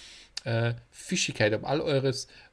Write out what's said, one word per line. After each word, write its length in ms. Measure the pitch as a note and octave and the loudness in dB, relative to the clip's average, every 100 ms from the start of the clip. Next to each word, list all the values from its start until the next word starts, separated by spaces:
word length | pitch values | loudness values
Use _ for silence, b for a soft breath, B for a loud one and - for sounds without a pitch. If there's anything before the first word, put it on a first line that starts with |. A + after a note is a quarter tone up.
| B B B - B2+ | B B B -10 -2
äh, 280 | A2+ A#2 A#2+ - | 0 0 -2 -10
Fischigkeit, 640 | - - F3 - - G#2+ | -18 -6 -2 -2 2 2
ob 120 | G#2+ - | 2 0
all 160 | D3 | 0
eures, 460 | - C#3 C3+ B2 - B B | 2 2 2 0 -6 B B